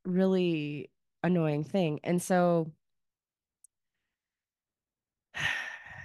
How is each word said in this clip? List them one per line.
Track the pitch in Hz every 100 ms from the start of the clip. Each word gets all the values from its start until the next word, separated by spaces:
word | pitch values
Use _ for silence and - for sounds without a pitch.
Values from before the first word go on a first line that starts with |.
| -
really | 180 190 190 180 160 147 147 - _ _ _
annoying | 170 180 160 147
thing. | 151 202 165 151
And | - 175
so | - 185 175 170 160 - _ _ _ _ _ _ _ _ _ _ _ _ _ _ _ _ _ _ _ _ _ _ _ _ _
<sighs> | - - - - - - -